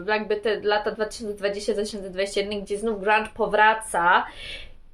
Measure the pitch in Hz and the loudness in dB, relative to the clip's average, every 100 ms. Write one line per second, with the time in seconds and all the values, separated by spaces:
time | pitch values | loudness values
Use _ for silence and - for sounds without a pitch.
0 | 180 214 202 208 226 196 208 208 214 214 | 0 0 0 -2 0 0 2 0 0 -2
1 | 208 - 214 202 196 196 233 202 214 208 | -4 -6 -8 -4 -2 -2 -2 -2 -2 -6
2 | 190 180 196 202 196 202 196 202 226 202 | -6 -4 -2 0 -2 -4 -4 -4 -2 0
3 | 196 220 214 - 196 208 214 220 - 180 | 2 2 2 -2 0 4 6 4 0 2
4 | 175 208 - - - - - - - | 6 4 4 -8 -12 -12 -14 -18 -14